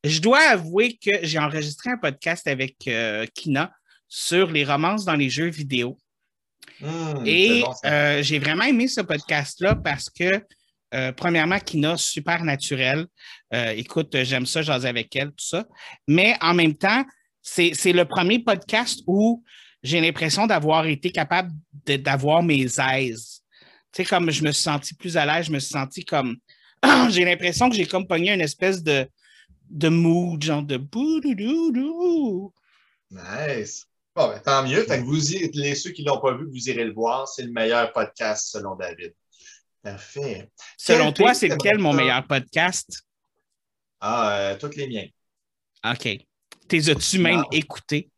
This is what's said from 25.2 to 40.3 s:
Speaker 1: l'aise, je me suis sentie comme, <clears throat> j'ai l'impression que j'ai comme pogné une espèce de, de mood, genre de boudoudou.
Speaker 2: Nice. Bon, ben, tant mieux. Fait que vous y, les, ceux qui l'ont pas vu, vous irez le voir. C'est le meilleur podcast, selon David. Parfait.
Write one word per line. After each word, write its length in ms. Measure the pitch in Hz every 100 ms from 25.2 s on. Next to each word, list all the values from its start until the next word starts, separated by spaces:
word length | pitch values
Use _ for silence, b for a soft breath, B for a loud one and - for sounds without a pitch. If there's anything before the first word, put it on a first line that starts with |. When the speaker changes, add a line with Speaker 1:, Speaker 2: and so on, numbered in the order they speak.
Speaker 1:
l'aise, 220 | 147 160 160
je 60 |
me 80 | 147
suis 100 | 135
sentie 340 | 147 135 -
comme, 340 | 175 151 127 117 _ b b b
<clears throat> 260 | 262 277 247
j'ai 140 | 180
l'impression 460 | 180 175 175 156 247
que 60 | 220
j'ai 100 | 170
comme 180 | 185 190
pogné 240 | 170 180
une 80 | 202
espèce 420 | 151 - 185 190
de, 260 | 156 139 127 _ b b b _ _
de 180 | 151 160
mood, 540 | 165 170 165 175 160
genre 220 | 151 147
de 120 | 147 131
boudoudou. 1800 | 139 226 294 320 285 208 214 320 330 247 277 330 349 339 262 185 196 _ _ _ _ _ _
Speaker 2:
Nice. 760 | 95 90 110 151 127 104 - - _ _ -
Bon, 100 | 127
ben, 140 | 107
tant 240 | - 135 131
mieux. 160 | 160
Fait 160 | 226 139
que 60 |
vous 280 | 123 156 143
y, 160 | 185 165
les, 220 | 147 143 143
ceux 140 | 185
qui 120 | 180
l'ont 180 | 143 135
pas 160 | 135 123
vu, 100 | 160
vous 180 | 127 117
irez 140 | 117
le 100 | 117
voir. 340 | 104 117 127 135
C'est 160 | -
le 80 | 120
meilleur 400 | 117 113 117 113
podcast, 560 | - 107 - 110 104 -
selon 240 | 110 101
David. 400 | 92 90 85 87 85 _ B B B _ _
Parfait. 680 | 104 98 - 143 139